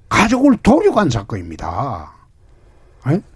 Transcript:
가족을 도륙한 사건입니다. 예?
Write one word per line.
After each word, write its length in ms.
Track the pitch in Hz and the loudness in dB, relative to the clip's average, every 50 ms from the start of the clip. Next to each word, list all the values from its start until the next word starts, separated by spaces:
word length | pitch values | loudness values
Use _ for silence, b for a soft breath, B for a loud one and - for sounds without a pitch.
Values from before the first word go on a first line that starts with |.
| _ - | _ -4
가족을 480 | - - 202 220 254 254 269 285 240 - | 0 0 2 2 2 2 4 2 2 2
도륙한 520 | - 190 254 330 415 403 269 233 208 151 | 4 4 4 4 4 2 2 2 0 0
사건입니다. 1000 | 123 107 101 - 113 95 85 82 80 76 80 80 87 95 131 139 110 82 76 76 - _ _ _ _ _ _ _ _ _ _ - _ _ _ _ _ _ - 127 | -2 -4 -6 -8 -10 -10 -10 -10 -12 -12 -10 -8 -6 -6 -6 -6 -8 -10 -12 -16 -20 _ _ _ _ _ _ _ _ _ _ -20 _ _ _ _ _ _ -4 -2
예? 120 | 151 202 - - _ | -2 -2 -4 -8 _